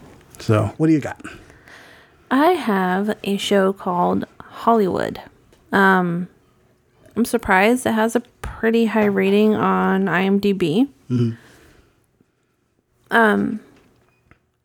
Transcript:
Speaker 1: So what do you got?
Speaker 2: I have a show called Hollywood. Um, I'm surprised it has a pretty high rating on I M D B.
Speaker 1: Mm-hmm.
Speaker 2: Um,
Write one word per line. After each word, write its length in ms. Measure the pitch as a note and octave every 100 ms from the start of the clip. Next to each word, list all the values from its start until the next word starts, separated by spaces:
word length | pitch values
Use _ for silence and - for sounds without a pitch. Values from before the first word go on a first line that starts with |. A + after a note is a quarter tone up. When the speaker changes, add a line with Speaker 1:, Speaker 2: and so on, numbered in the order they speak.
| - - _ -
Speaker 1:
So 340 | - G#2+ G#2 -
what 80 | D#3+
do 60 |
you 60 | D#3
got? 200 | G#2 - - - - - - - - - _ _ -
Speaker 2:
I 220 | C4 D#4+
have 680 | F4 A3+ G3 F#3 F#3 G#3 G#3
a 120 | G3 G3+
show 380 | - G3+ F#3+
called 500 | G3 F#3+ F3 F3+ G3 - -
Hollywood. 800 | - - A3+ A#3 F#3 F#3 A1 - - _ _ _ -
Um, 560 | G3 F#3+ F#3 F3+ E3+ F3+ _ _ _ _ _ _ _ - -
I'm 80 | A#3
surprised 580 | A3+ - F#3+ G#3 B3 A3
it 60 |
has 240 | A3 A3+ A#3
a 40 | - _
pretty 460 | - - A3+ A#3 A3+
high 180 | G#3+ G#3
rating 480 | G3 F#3+ G3+ G#3+
on 540 | G#3+ F#3+ F#3 F#3 F#3+ G3
I 140 | E3+
M 160 | G3 G3+
D 140 | G3+
B. 360 | F#3+ E3+ F3+ C#4 _ -
Speaker 1:
Mm-hmm. 220 | B2 A#2 A#2 - - _ _ _ _ _ _ _ _ _ _ _ _ _ _ -
Speaker 2:
Um, 500 | A#3 G#3+ G3+ G3+ G#3+ - _ _ _ _ _ _ _ _ _